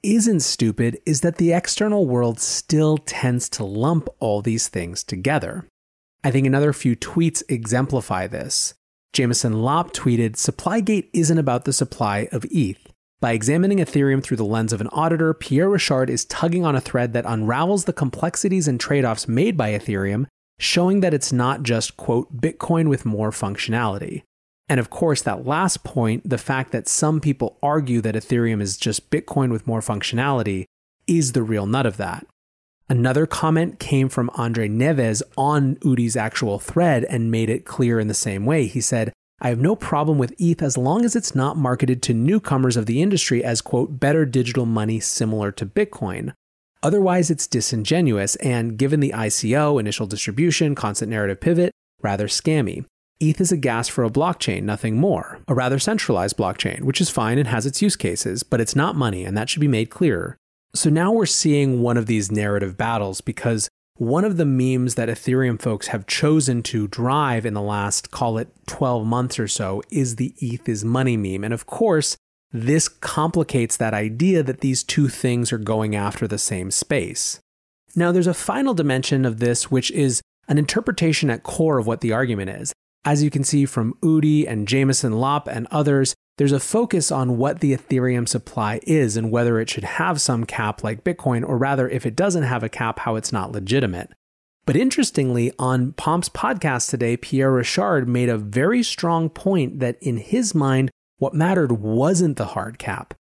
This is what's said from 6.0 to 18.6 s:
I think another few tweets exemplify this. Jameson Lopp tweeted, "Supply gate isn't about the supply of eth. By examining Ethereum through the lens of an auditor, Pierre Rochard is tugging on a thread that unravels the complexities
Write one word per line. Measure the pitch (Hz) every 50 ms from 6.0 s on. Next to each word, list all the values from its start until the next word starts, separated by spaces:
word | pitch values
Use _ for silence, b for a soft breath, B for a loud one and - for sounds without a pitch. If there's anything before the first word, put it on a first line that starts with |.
| _ _ _ _ -
I | 143
think | 123 135 135
another | 135 135 139 143 151
few | 139 - - 131 117
tweets | - - - - 175 170 160 165 - -
exemplify | - 139 117 113 107 117 123 135 139 143 123 - - 95 92 92
this. | - - - - - - - - - - _ _ _ _ _ _ _
Jameson | - - 131 120 123 - - 120 107 110
Lopp | 113 127 147 165 170 -
tweeted, | - - - 135 120 117 117 110 110
"Supply | - - - - - - 175 196 233
gate | 196 208 214 196 - _
isn't | - 170 165 147 165
about | 160 147 135 120 123 -
the | 139 131
supply | - - - - - 120 104 101 101 104 -
of | - 123 117 -
eth. | - 175 127 92 95 _ _ - - _ _ _ _ _
By | - 120
examining | 117 113 104 123 147 170 185 196 202 190
Ethereum | 160 - - 147 139 139 135 135
through | 135 - 131 110
the | 110
lens | 101 110 113 110 107
of | 113 98
an | 107 -
auditor, | - 147 160 165 165 160 165 160 156
Pierre | - - - 139 139 175 196
Rochard | 202 180 - - 143 131 131 131
is | 123 123 -
tugging | _ - - - 170 170 180 175
on | 156 139
a | 131
thread | - - - 127 120 120
that | 110 120 -
unravels | - 113 110 107 107 117 135 160 180 208 196 -
the | -
complexities | 165 - 151 127 - - - 170 - - - 196 190 185